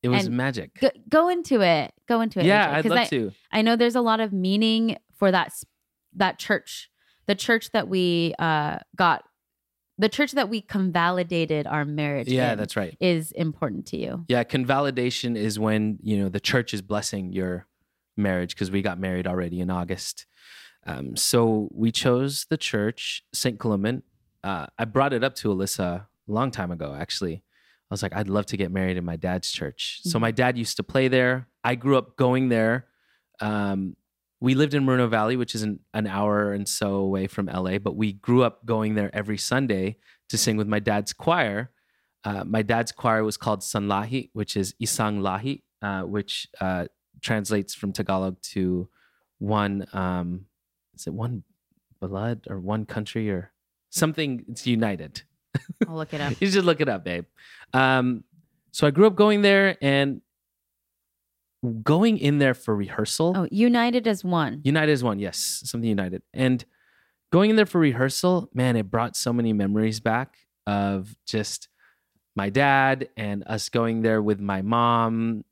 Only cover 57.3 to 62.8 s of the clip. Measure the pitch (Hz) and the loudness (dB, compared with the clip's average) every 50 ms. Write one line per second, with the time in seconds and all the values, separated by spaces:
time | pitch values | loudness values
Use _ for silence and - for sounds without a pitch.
57.3 | _ _ - - - - - _ - 127 135 131 131 131 127 127 123 110 - _ | _ _ -20 -20 -20 -20 -18 _ 2 2 4 4 4 4 2 2 -2 -2 -8 _
58.3 | _ _ _ _ _ _ _ _ _ - - 147 139 147 202 220 190 175 208 214 | _ _ _ _ _ _ _ _ _ 2 2 2 6 6 6 6 8 6 6 6
59.3 | 208 202 208 202 196 196 196 196 - - - 139 139 139 139 139 131 - _ _ | 6 6 6 6 6 6 6 4 2 2 2 2 4 4 2 2 0 -6 _ _
60.3 | _ _ _ _ _ _ _ _ _ _ _ _ _ _ _ _ _ _ _ _ | _ _ _ _ _ _ _ _ _ _ _ _ _ _ _ _ _ _ _ _
61.3 | _ _ _ _ _ _ - 123 113 113 110 - 151 170 208 233 220 196 - 143 | _ _ _ _ _ _ -6 -6 -6 -4 0 2 2 4 4 4 2 2 2 2
62.3 | 147 147 143 135 123 - - - 110 101 | 4 4 4 4 2 0 0 -2 0 0